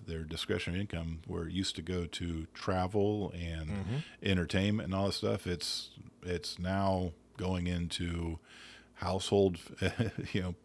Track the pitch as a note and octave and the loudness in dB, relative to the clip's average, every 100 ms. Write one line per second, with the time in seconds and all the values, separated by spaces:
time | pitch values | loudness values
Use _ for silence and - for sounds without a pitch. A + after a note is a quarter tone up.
0 | - E2 D#2 D#2+ - F#2 - F2+ G#2 E2 | -8 -6 -6 -4 -2 -2 0 -2 -2 -4
1 | E2 D#2+ F2 F2 E2 F2+ F#2 - E2 F2+ | -4 -6 -6 -6 -2 -2 -2 -2 -2 -2
2 | E2 - F2 E2 D#2+ - - F#2 F2+ G#2+ | -2 -4 -4 -4 -6 -4 0 2 2 4
3 | G2+ G#2+ G#2+ F2 E2+ E2 D#2 G#2 F#2 C3 | 4 2 -2 -4 -4 -4 -2 -2 -2 -2
4 | - - G2 F#2 E2+ G2 G2+ G#2+ F2 F#2+ | -4 -2 2 4 4 2 4 2 0 0
5 | G2 - G#2+ G#2 F2+ F2 - - - - | 0 2 0 0 0 -2 -2 -6 -8 -14
6 | - - F2+ F2 - - F2+ G2 G2 F#2+ | -20 -10 -4 -2 -4 -4 0 2 4 4
7 | F2+ - - - F2+ F2+ F2 F2 E2+ - | 2 -4 -12 -4 0 2 2 0 0 -2
8 | F2 E2+ E2 E2 - - - - - - | -2 0 -2 -4 -10 -20 -20 -20 -20 -4
9 | F2+ F#2+ - G2+ G2 E2+ - - F#2 - | 0 0 4 6 6 4 -6 -2 0 2
10 | A2 - - G#2 F#2 F2 | -2 -2 -2 -2 -2 -4